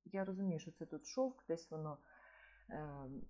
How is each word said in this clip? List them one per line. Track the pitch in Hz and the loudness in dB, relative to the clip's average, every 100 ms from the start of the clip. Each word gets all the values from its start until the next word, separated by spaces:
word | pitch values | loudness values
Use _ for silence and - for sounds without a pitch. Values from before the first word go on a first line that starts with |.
| - | -2
я | 196 190 | 0 2
розумію, | 190 190 156 | 4 4 4
що | 165 | 0
це | - 160 | -8 -6
тут | 151 - | -4 -2
шовк, | - 262 254 - | 4 4 2 0
десь | 170 - | 0 0
воно, | 156 156 143 - - - - - - - | -4 -2 -4 -10 -20 -20 -20 -20 -18 -6
е, | 151 151 143 135 139 | -4 -4 -4 -6 -6